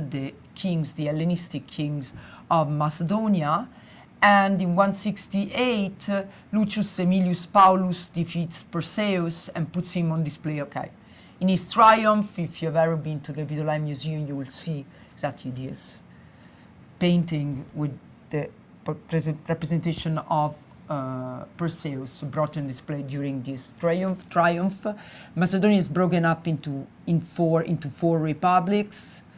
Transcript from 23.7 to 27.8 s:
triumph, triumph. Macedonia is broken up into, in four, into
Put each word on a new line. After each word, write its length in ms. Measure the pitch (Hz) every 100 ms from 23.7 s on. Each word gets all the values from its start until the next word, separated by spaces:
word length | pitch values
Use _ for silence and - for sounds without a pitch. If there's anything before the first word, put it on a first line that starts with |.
| -
triumph, 480 | 170 175 190 180 -
triumph. 560 | 175 170 170 190 - 208 208 - - - 165
Macedonia 420 | 180 190 208 202
is 100 | 143
broken 380 | 156 180 175 165
up 200 | 165 170
into, 400 | 147 156 139 - - -
in 140 | 165
four, 400 | - - 165 165
into 280 | 165 160